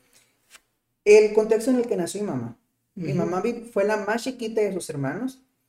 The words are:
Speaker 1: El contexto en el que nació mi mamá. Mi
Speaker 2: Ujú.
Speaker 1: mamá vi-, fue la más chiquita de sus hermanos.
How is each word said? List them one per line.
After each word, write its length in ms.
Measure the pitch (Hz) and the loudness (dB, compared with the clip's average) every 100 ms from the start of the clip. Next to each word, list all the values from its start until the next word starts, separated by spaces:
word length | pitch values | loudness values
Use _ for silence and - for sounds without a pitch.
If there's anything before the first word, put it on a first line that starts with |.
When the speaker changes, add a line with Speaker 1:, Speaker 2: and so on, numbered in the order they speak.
| _ _ _ _ _ - _ _ _ _ | _ _ _ _ _ -20 _ _ _ _
Speaker 1:
El 280 | 208 214 214 | 6 8 8
contexto 380 | 214 220 220 262 | 2 2 0 2
en 60 | 247 | 0
el 80 | 233 | 0
que 100 | 196 | -2
nació 240 | 165 196 | -4 -6
mi 40 | 202 | -6
mamá. 280 | 147 117 - _ _ _ | -6 -8 -12 _ _ _
Mi 160 | 190 156 | -10 -4
Speaker 2:
Ujú. 60 | 160 | -2
Speaker 1:
mamá 220 | 170 185 | -2 -2
vi-, 300 | 240 233 - | -4 -6 -6
fue 120 | 202 | -2
la 120 | 208 233 | 0 -2
más 240 | 202 226 | -2 -4
chiquita 380 | 262 254 220 226 | -4 -8 -6 -2
de 120 | 208 | -2
sus 160 | 180 - | -2 -8
hermanos. 500 | 143 135 180 262 - _ _ | -6 -6 -6 -8 -10 _ _